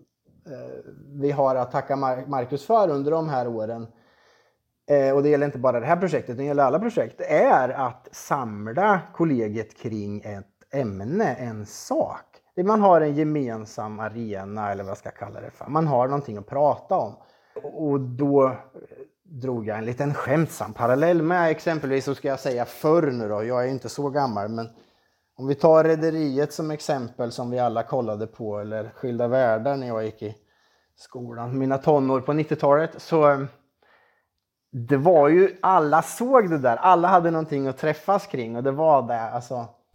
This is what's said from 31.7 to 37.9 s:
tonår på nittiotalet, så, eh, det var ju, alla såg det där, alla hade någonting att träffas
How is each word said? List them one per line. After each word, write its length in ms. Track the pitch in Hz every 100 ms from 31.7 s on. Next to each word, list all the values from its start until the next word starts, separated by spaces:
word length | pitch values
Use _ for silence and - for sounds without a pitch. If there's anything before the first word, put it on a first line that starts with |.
| 135
tonår 420 | 147 147 135 131
på 120 | 117
nittiotalet, 580 | 147 151 151 147 143 160 -
så, 340 | - 165 147
eh, 80 | 139 139 - _ _ _ _ _ _ _ _ _ _ _
det 240 | 127 117 139
var 320 | 151 170 143
ju, 280 | 170 190 -
alla 400 | 180 185 151 156
såg 480 | - - 247 269 196
det 80 | 160
där, 180 | 127 117
alla 320 | 185 175 170
hade 220 | 190 170
någonting 360 | 165 156 143 135
att 120 | 131
träffas 480 | 156